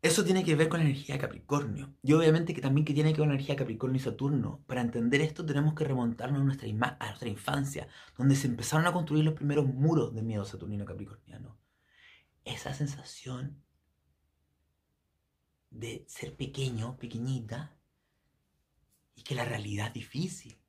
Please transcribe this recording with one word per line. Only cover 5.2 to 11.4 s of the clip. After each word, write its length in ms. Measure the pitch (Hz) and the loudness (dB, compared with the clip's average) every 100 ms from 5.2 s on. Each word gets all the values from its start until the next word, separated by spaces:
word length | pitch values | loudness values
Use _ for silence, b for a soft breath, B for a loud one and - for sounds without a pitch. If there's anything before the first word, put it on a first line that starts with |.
esto 240 | 156 - | 2 -2
tenemos 300 | 165 139 151 | -2 2 2
que 80 | 151 | 2
remontarnos 600 | 151 127 120 117 127 143 | 0 0 0 -2 -2 2
a 20 | |
nuestra 240 | 139 135 110 | 2 0 -4
ima-, 280 | 107 127 - | -2 -2 -4
a 60 | 104 | -10
nuestra 200 | - 120 | -8 -8
infancia, 600 | 101 - 139 139 - - B B - | -6 -4 -2 -2 -6 -12 B B 2
donde 200 | 135 135 | 4 4
se 100 | 139 | 2
empezaron 400 | 117 107 156 175 | -2 0 2 2
a 60 | |
construir 320 | 175 160 151 | 2 2 4
los 100 | 156 | 4
primeros 320 | 156 147 147 135 | 2 2 2 2
muros 480 | 127 151 160 113 | 4 4 4 2
de 80 | 110 | -2
miedo 220 | 113 107 | -2 -2
saturnino 400 | 101 98 90 104 | -4 -8 -8 -6
capricorniano. 760 | 101 98 104 104 - - | -6 -10 -12 -16 -20 -18